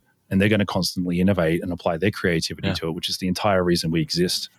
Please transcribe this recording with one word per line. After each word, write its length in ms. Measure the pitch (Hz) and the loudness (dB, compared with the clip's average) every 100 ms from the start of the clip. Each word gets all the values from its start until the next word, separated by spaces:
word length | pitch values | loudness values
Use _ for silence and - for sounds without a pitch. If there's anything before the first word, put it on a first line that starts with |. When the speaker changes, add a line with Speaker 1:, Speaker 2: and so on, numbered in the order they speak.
| - _ - | -8 _ -2
Speaker 1:
and 100 | 95 | 0
they're 80 | 101 | 2
gonna 160 | 104 98 | 2 2
constantly 540 | 98 87 92 90 87 | 0 -2 -2 -2 2
innovate 420 | 92 90 80 85 | 2 4 2 0
and 100 | 92 | -2
apply 260 | 85 - 82 | -4 -2 0
their 140 | 92 | -2
creativity 580 | - 95 82 - 82 98 | 0 0 0 -2 -4 -4
Speaker 2:
Yeah. 40 | 92 | -2
Speaker 1:
to 120 | 80 | -4
it, 40 | |
which 180 | 85 - | -4 -6
is 80 | - | -4
the 100 | 92 | -2
entire 360 | 90 107 95 | 0 2 2
reason 280 | 87 87 82 | 4 2 2
we 100 | 82 | 0
exist 480 | 78 87 90 - - | 0 0 0 -2 -8